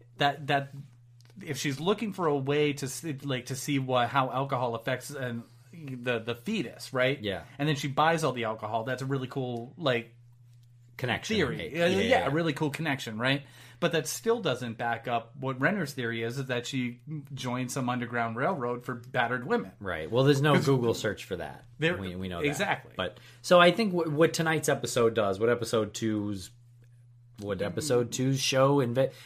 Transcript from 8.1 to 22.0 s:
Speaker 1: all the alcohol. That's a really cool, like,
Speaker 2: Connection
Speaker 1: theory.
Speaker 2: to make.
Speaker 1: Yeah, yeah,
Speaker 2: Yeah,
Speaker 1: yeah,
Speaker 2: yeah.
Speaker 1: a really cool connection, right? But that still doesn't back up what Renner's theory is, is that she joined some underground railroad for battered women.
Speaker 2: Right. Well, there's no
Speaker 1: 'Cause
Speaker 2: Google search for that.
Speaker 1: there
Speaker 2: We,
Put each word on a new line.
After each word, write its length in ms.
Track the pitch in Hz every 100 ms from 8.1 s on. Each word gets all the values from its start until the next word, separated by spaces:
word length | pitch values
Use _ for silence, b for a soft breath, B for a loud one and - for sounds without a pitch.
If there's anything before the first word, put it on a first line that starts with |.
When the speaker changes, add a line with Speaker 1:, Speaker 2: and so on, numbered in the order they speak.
| 165
Speaker 1:
all 80 | 147
the 120 | 123
alcohol. 400 | 110 110 107 113
That's 180 | 120 127
a 40 | 135
really 220 | 135 131
cool, 460 | 139 123 117 123 175
like, 360 | 147 120 113 - - - - - - - - -
Speaker 2:
Connection 400 | 123 101 - 214
Speaker 1:
theory. 200 | 135 78
Speaker 2:
to 40 |
make. 100 | 82
Speaker 1:
Yeah, 120 | 160 170
yeah, 100 | 190
Speaker 2:
Yeah, 60 |
Speaker 1:
yeah, 60 | 190 -
Speaker 2:
yeah. 60 | 139
Speaker 1:
a 40 |
really 240 | 151 165
cool 160 | 135 156
connection, 480 | 131 160 131 117 107
right? 240 | 127 139 B B B B
But 120 | 170
that 160 | 160 -
still 320 | - 226 240
doesn't 380 | 175 120 123 110
back 280 | 117 113 123
up 260 | 117 - 135
what 220 | 131 127
Renner's 320 | 151 202 143
theory 300 | - 117 113
is, 160 | 113 131
is 80 | 135
that 200 | 123 120
she 340 | 131 123 123 147 156 135
joined 360 | 131 127 123 123
some 200 | 135 123
underground 460 | 123 120 120 113 113
railroad 500 | 156 170 120 123 -
for 80 |
battered 520 | 127 - 123 117 123 120
women. 260 | 233 95 -
Speaker 2:
Right. 320 | 98 80 80
Well, 140 | 117
there's 160 | 135 139
no 140 | 151
Speaker 1:
'Cause 100 | 143
Speaker 2:
Google 300 | 139 131 117
search 300 | 110 107 92
for 120 | - 87
that. 300 | 73 - - -
Speaker 1:
there 200 | 160
Speaker 2:
We, 180 | 131